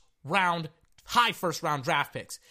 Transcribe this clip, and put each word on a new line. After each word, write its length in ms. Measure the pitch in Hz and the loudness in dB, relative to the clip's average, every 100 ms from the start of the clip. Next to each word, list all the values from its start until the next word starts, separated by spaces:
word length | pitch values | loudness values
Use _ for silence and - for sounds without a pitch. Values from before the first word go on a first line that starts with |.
| _ _ | _ _
round, 460 | 135 190 180 170 156 - _ - - | -2 2 2 0 -4 -14 _ -20 0
high 260 | 233 233 | 2 4
first 300 | - 175 - | 2 -4 -2
round 220 | 160 143 | -2 -2
draft 280 | 127 147 - | 0 0 -2
picks 260 | 120 - - - | -6 -12 -14 -18